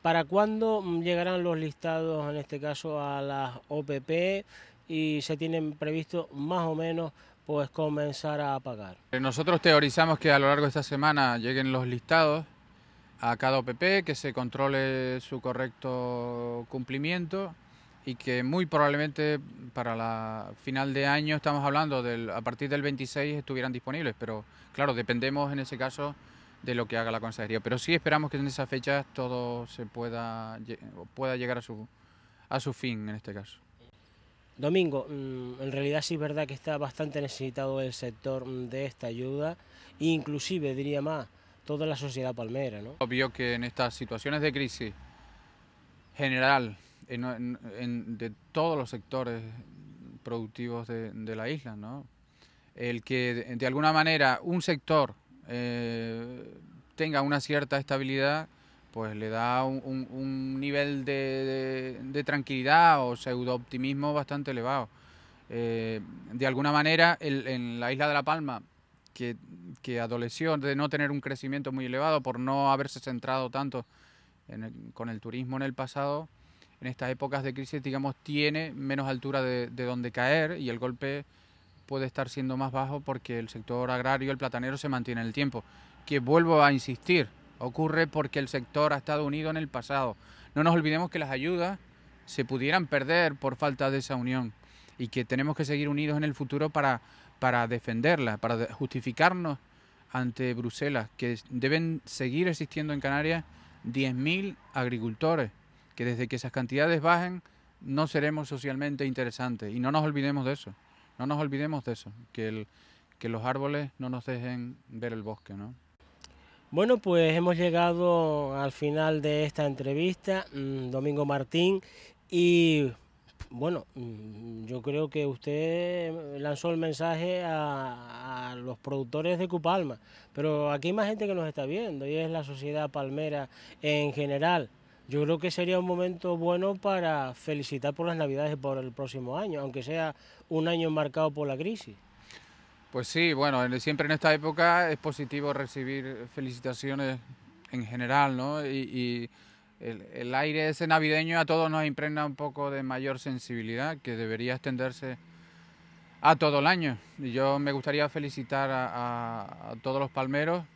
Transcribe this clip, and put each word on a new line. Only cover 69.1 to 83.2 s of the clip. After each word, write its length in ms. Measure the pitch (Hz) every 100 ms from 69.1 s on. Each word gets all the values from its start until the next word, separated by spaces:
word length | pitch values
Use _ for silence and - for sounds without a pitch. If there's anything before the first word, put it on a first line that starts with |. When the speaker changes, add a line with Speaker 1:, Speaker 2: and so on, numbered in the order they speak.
Speaker 2:
que, 220 | - 120 117 - - 87 139
que 180 | - 120
adoleció 560 | 117 120 120 - 160 151
de 200 | 139 139
no 120 | 147
tener 220 | 143 143
un 100 | 143
crecimiento 520 | 135 135 139 139 139
muy 140 | 131 127
elevado 340 | 127 151 156
por 180 | 131 120
no 320 | 127 139 139
haberse 300 | 135 139 -
centrado 500 | - 123 120 131 127
tanto 340 | 135 139 127 117 _ - - _ _ _
en 160 | 110
el, 80 | 110 117 113
con 140 | - 117
el 120 | 110
turismo 360 | 113 120 127 131
en 60 |
el 120 | 135
pasado, 540 | 131 131 - 139 147 160 _ - _ - _
en 60 | 127
estas 240 | 123 127
épocas 320 | 127 139 139
de 100 | 135
crisis, 300 | 131 131 151
digamos, 320 | 135 135 139 135
tiene 500 | - 147 147 151 160
menos 360 | 135 135 139 135
altura 340 | 131 135 139
de, 260 | 131 123 120
de 160 | 120
donde 280 | 123 123 123
caer 460 | 117 127 156 156 170
y 120 | 127
el 80 | 117
golpe 460 | 127 143 139 143 143 _ - _ _ - -
puede 200 | 135 131
estar 220 | - 127
siendo 280 | - 131 131
más 160 | 135
bajo 280 | 131 135 143
porque 380 | 143 127